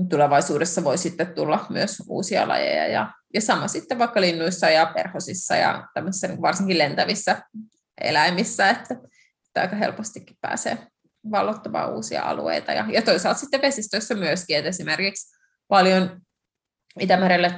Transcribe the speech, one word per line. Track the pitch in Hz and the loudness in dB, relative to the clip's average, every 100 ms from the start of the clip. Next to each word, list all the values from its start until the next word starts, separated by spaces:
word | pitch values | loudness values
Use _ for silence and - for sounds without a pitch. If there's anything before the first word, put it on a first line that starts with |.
| 180 | -2
tulevaisuudessa | 147 143 143 143 147 165 - | 2 4 4 2 0 0 0
voi | 156 127 | 0 0
sitten | 175 175 160 | -2 -4 -6
tulla | - 151 208 - | -4 -2 -2 -2
myös | - 190 - - | -4 -4 -4 -6
uusia | - 185 196 - | -4 -2 0 2
lajeja | 64 69 78 78 | 0 0 0 0
ja, | - 214 - _ | 0 -4 -8 _
ja | 202 | -2
sama | - - - | 0 0 0
sitten | 330 - 247 | -6 -6 -2
vaikka | 233 208 | 0 2
linnuissa | 185 165 165 180 170 | 0 0 -2 0 4
ja | 156 165 - | 4 4 0
perhosissa | 185 185 - 185 - - | -6 -6 -6 -4 -2 2
ja | - - - | 2 0 -6
tämmöisissä | - 185 185 - | -8 -6 -4 -4
niin | - | -2
kuin | |
varsinkin | - 175 196 170 | -2 0 0 2
lentävissä | 147 147 - 214 - - - 214 220 _ _ - | 0 0 -2 0 0 -2 -4 -16 -18 _ _ -8
eläimissä, | - 151 165 175 240 - 196 | -2 2 2 2 0 2 4
että, | 233 - 247 - _ _ _ _ | 2 -2 -12 -12 _ _ _ _
että | - | -4
aika | 180 208 | -2 -2
helpostikin | - - 220 - - - | -4 -4 -10 -12 -20 -12
pääsee | - - 220 - - _ _ _ 214 | -6 -4 -4 -6 -10 _ _ _ -6
vallottamaan | 208 196 214 - 160 - | -2 -2 -4 -6 -4 -4
uusia | - - 78 | -6 -6 -4
alueita | - 73 78 78 - | -4 -4 -2 -4 -2
ja, | 71 107 | -2 0
ja | 190 | 0
toisaalta | 226 180 214 214 | 2 2 2 -2
sitten | 277 269 | -2 0
vesistöissä | 277 277 214 196 - 214 | 0 -2 -4 -4 -2 -2
myöskin, | 165 175 - 151 | -2 -2 0 -2
että | 156 | -2
esimerkiksi | 185 151 156 196 - - _ _ _ - | -4 -4 -2 -2 -4 -10 _ _ _ 2
paljon | 196 185 185 180 - _ _ _ _ _ _ _ - | 6 6 6 2 -4 _ _ _ _ _ _ _ -6
Itämerelle | 196 185 185 175 175 | 4 4 6 4 4